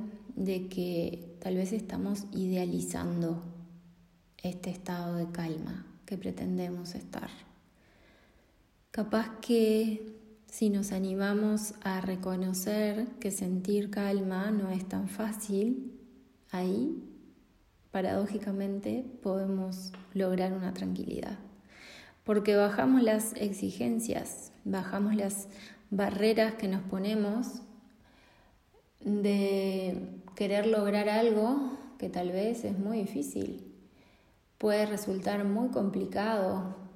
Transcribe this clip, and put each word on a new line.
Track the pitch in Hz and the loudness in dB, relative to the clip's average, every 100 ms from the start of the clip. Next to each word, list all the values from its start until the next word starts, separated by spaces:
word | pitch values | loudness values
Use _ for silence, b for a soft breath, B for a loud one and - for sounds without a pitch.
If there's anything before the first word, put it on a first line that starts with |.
| - - - - | -4 -10 -12 -4
de | 190 185 185 | -2 -2 -4
que | 185 180 170 170 170 - - | -4 -2 0 -2 -4 -12 -10
tal | 190 185 | -4 -2
vez | 185 | 0
estamos | 226 - 185 196 202 - | -2 -4 -4 -2 -4 -4
idealizando | 185 185 185 180 175 175 - 175 175 165 170 - - - - - - _ _ _ - | -2 0 0 0 -2 -2 -4 -2 0 0 -2 -6 -14 -16 -20 -20 -20 _ _ _ -8
este | 180 180 180 | -8 -6 -8
estado | 175 - 175 175 170 | -8 -6 -6 -2 -2
de | 170 | -2
calma | 175 165 156 - - - - | -4 -4 -4 -6 -10 -12 -18
que | - 190 | -10 -8
pretendemos | 190 180 185 180 180 180 175 | -6 -6 -2 -2 -2 -6 -8
estar? | - - - - - - - _ b b b b b b b b b b _ _ | -10 -10 -10 -12 -14 -20 -20 _ b b b b b b b b b b _ _
Capaz | - 214 220 226 - | -4 0 0 0 -6
que | - 233 220 214 220 214 - - - - - | 2 6 6 6 4 0 -6 -14 -20 -20 -16
si | - 214 | 0 2
nos | 202 202 | 4 0
animamos | 190 190 190 196 202 214 214 - - | -2 0 0 2 4 4 2 0 -6
a | 190 190 | -4 -2
reconocer | 185 185 190 185 185 185 - 214 214 208 247 - | -2 -2 -2 0 0 -2 0 2 2 0 -4 -4
que | 196 | -6
sentir | 196 185 185 185 208 202 | -2 -2 0 2 0 0
calma | 208 202 202 190 185 202 | -2 0 0 0 -2 0
no | 208 190 | 0 0
es | 185 185 | -2 -2
tan | 190 190 | -4 -4
fácil, | - 214 214 - 196 220 262 - - - - - _ _ | -4 -4 -4 -2 0 2 0 -4 -12 -20 -20 -20 _ _
ahí, | 185 185 202 269 330 - - - - _ _ _ _ _ | -2 0 0 0 -4 -10 -18 -20 -20 _ _ _ _ _
paradójicamente, | 196 185 190 202 208 202 196 196 196 202 226 262 - | -2 0 0 0 -2 -4 -2 -2 -2 -2 -4 -4 -6
podemos | 202 190 196 190 190 185 - - - | -2 0 0 0 -2 -6 -10 -14 -6
lograr | 196 185 185 185 | 0 2 2 0
una | 190 185 | 0 -4
tranquilidad. | 185 190 180 - - - 196 - - B B B B B B | -4 -4 -4 -4 -6 -6 -8 -12 -20 B B B B B B
Porque | - 208 208 202 | 2 4 6 6
bajamos | 202 - 262 262 | 6 6 6 8
las | 226 214 214 - | 8 4 0 -2
exigencias, | 208 196 196 190 240 226 226 - - - - - | -4 -2 -4 -2 0 0 0 -2 -4 -10 -16 -10
bajamos | 202 190 185 196 202 | -4 -2 -2 0 2
las | 214 196 196 - B B B - | 2 0 -2 -8 B B B -4
barreras | 196 202 196 214 226 220 | 0 0 4 4 6 4
que | 214 196 | 2 0
nos | 190 | 0
ponemos | - 190 196 214 208 220 254 - - - - - b b b b b b _ - _ _ | -2 -2 0 2 2 0 -2 -6 -14 -20 -20 -20 b b b b b b _ -20 _ _
de | 202 208 202 202 196 196 190 190 185 185 190 - - | 0 2 4 4 4 2 2 0 -2 -2 -6 -10 -16
querer | - 202 202 220 | -4 0 2 4
lograr | 214 202 202 208 | 4 4 4 4
algo | 214 233 214 220 285 269 - - - | 4 6 6 4 2 0 -4 -12 -8
que | 190 | -4
tal | 180 180 | -2 0
vez | 185 220 233 | 0 0 0
es | 208 190 | -2 -2
muy | 202 226 | 0 0
difícil. | 190 - 294 - - - - - b b b b b b _ _ | -2 -2 -4 -2 -4 -6 -12 -20 b b b b b b _ _
Puede | 214 208 | 2 4
resultar | 214 202 196 190 185 202 | 2 0 -2 -2 0 0
muy | 202 208 247 | 2 2 2
complicado | 247 196 185 190 190 214 220 185 190 185 - - | 2 0 0 -2 0 0 2 2 0 -4 -8 -14